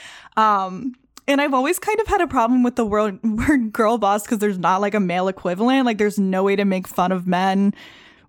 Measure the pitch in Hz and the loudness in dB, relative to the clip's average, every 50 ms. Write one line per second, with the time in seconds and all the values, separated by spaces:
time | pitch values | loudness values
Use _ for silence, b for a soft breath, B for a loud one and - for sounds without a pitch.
0 | B B B B B B _ 214 214 214 208 196 190 185 185 185 - 269 240 - | B B B B B B _ 0 2 2 2 2 0 -4 -8 -10 -10 -10 -10 -12
1 | _ _ _ - - - 277 277 285 294 262 254 254 294 359 - - - 440 427 | _ _ _ -8 -4 -2 0 0 2 0 0 0 0 0 -2 -2 -2 -2 -2 -2
2 | 427 415 403 392 349 269 - 262 226 226 254 254 247 240 240 - 233 208 202 214 | 0 0 0 0 0 0 0 0 2 2 2 2 2 2 0 -2 -2 0 0 0
3 | 214 214 190 - - 226 214 220 247 262 302 269 233 214 208 - 226 208 233 233 | 0 0 -2 -4 -4 -4 -2 0 2 2 2 2 0 0 -2 0 0 2 2 2
4 | 208 196 202 208 208 - 247 208 208 208 196 185 170 165 185 190 208 208 202 214 | 2 0 0 0 -2 -4 -4 -2 0 -2 -2 0 0 0 0 2 0 0 0 0
5 | 196 175 170 180 185 190 185 - - 185 180 180 220 247 262 269 262 240 226 196 | 0 0 0 0 0 -2 -2 -4 -4 -4 -2 0 0 2 2 2 2 0 0 0
6 | 214 208 202 - 196 190 185 190 190 196 196 196 202 196 190 185 185 - - - | 0 0 0 0 -2 0 0 0 0 2 2 2 0 0 0 -2 -4 -4 -2 -2
7 | 180 180 185 185 175 180 180 180 185 196 190 190 202 202 202 B B B B B | 0 0 0 -2 -2 -2 0 0 2 2 2 2 2 0 0 B B B B B
8 | B B B B B | B B B B B